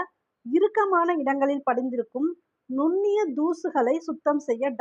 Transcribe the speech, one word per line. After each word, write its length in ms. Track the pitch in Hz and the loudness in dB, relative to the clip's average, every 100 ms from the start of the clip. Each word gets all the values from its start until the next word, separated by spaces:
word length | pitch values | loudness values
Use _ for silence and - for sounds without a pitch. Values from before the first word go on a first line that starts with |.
| 370 _ _ _ 233 | -2 _ _ _ -2
இறுக்கமான 640 | 311 415 440 403 359 339 339 | 2 2 2 2 2 2 2
இடங்களில் 460 | 262 277 269 285 269 | 0 0 0 0 0
படிந்திருக்கும் 640 | 247 254 240 226 254 311 349 _ _ - | 0 -2 -4 -6 -4 -4 -4 _ _ -8
நுண்ணிய 520 | 262 311 370 403 403 370 262 | -2 0 0 2 0 0 0
தூசுகளை 580 | 320 330 359 285 240 320 330 | -2 -2 -2 0 0 0 -4
சுத்தம் 380 | 269 294 294 285 | -4 -2 0 -2
செய்ய 260 | 233 269 233 | -2 -2 2